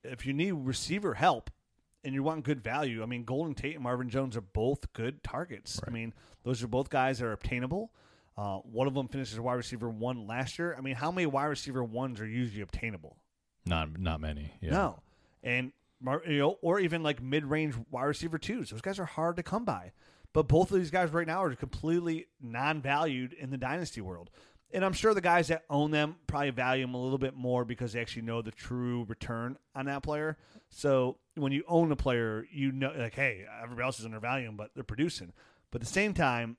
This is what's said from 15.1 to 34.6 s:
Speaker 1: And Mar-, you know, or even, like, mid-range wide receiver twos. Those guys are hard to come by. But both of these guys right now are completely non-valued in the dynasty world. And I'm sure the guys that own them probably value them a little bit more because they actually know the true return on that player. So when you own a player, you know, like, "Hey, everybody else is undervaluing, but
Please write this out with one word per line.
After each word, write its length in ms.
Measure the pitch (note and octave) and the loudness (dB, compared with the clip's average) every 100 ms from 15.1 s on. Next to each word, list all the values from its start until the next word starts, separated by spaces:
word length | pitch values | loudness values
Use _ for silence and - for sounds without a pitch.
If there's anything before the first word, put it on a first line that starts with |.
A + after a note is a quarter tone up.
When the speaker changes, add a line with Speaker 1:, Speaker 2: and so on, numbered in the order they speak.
| _ _ _ | _ _ _
Speaker 1:
And 300 | - B2 B2+ _ _ _ | -2 0 -2 _ _ _
Mar-, 220 | B2+ D3+ E3+ | -2 -2 2
you 100 | D3 | 4
know, 200 | C#3+ - | 4 4
or 180 | E3+ G3 | 2 4
even, 240 | F3+ E3+ | 4 2
like, 180 | D#3 C#3+ | 0 0
mid-range 520 | B2+ D3+ C#3+ D#3 D3+ A#2 A2+ | 0 0 2 2 2 -2 -6
wide 140 | B2 | -2
receiver 340 | C#3 D3+ E3 D#3+ | 0 0 -2 -4
twos. 320 | - A#3 C3 | -4 -4 -4
Those 120 | G#2+ | -6
guys 180 | F#3+ G3 | -6 -4
are 60 | E3+ | -4
hard 300 | - E3 F3 | 0 0 0
to 60 | |
come 220 | E3 F3 | -2 -2
by. 280 | A3+ G2+ F2+ - - _ - | 0 -4 -8 -18 -20 _ 0
But 140 | D#3 C#3 | 2 8
both 220 | D3+ - | 8 8
of 60 | F#3+ | 4
these 120 | E3+ | 4
guys 200 | F#3 E3+ | 2 4
right 140 | E3 E3 | 2 0
now 160 | E3+ | 2
are 120 | F3+ B2+ | 0 0
completely 680 | C3 - D#3 E3+ E3+ D#3+ - _ | -8 -4 2 2 2 -2 -6 _
non-valued 920 | B2 A#2 C#3+ D#3 C3+ C#3+ E3 B2+ B2+ | -8 -2 0 0 2 2 4 0 -4
in 180 | A#2+ C3+ | -8 -6
the 60 | C3+ | -4
dynasty 440 | B2+ D#3+ E3 - | -2 -2 -4 -6
world. 280 | F#2 F2 F2 - - _ _ | -8 -8 -12 -20 -20 _ _
And 140 | F#3+ | 0
I'm 80 | F#3+ | 2
sure 220 | F3 G#3+ | 4 4
the 60 | G#3 | 6
guys 260 | F3 F3 D3+ | 6 6 4
that 160 | E3 - | 0 2
own 220 | C#3+ D3+ | 2 4
them 240 | D3+ D3+ F3 - | 4 2 -2 -4
probably 240 | D3 C#3+ | -2 0
value 340 | B2 B2+ C3 | 0 2 2
them 100 | B2+ | 0
a 80 | B2+ | -2
little 160 | B2+ C3+ | -2 0
bit 160 | C3 | -2
more 300 | C3 B2+ B2 | -2 0 2
because 300 | A#2+ A#2+ B2 | 0 -2 -4
they 60 | A#2 | -4
actually 220 | A#2 A#2 | -4 -6
know 200 | A2+ A#2 | -4 -4
the 80 | A2 | -4
true 540 | - - B2 B2 A#2+ | -10 -6 -4 -2 -2
return 520 | G#2+ A2+ - A#2 A#2+ C#3 _ | -4 -8 -4 -4 -4 -8 _
on 120 | C3+ C3+ | -6 -4
that 160 | C#3 | -4
player. 340 | D#3 D3+ D#3 D#3 - - _ | -2 -2 -2 -6 -14 -20 _
So 480 | - D3 C3 B2+ - _ - | 0 4 6 4 -2 _ -2
when 160 | C#3 | 0
you 120 | C#3 E3+ | 0 4
own 240 | E3+ E3 | 6 6
a 60 | C#3+ | 4
player, 480 | C#3 A#2+ A2+ A2 - | 2 2 2 -2 -6
you 180 | D3+ C3+ | -2 0
know, 220 | C3+ C3+ D#3 | 0 -2 -2
like, 180 | A#2 | -4
"Hey, 320 | C3 C3+ G2 G#2 A2 | 0 0 0 -10 -12
everybody 220 | A#2 A#2+ B2+ | -10 -4 -2
else 120 | B2 | -2
is 60 | |
undervaluing, 520 | A2+ A2 A#2 C3+ A#2 | -8 -4 -2 -2 -2
but 160 | G#2 | -8